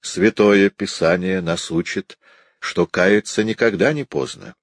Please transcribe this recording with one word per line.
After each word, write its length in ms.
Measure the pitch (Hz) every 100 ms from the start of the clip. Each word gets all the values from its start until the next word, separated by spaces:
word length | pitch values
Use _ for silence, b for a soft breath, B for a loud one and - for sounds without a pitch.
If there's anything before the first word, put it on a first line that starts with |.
Святое 680 | - - 101 - 104 101 101
Писание 720 | _ 101 - 82 90 92 95
нас 300 | 82 85 -
учит, 480 | 82 85 - - - b b b b
что 260 | - - 87
каяться 580 | - 92 104 - -
никогда 500 | 110 110 117 95 113
не 100 | 151
поздно. 520 | 135 76 65 - 92 -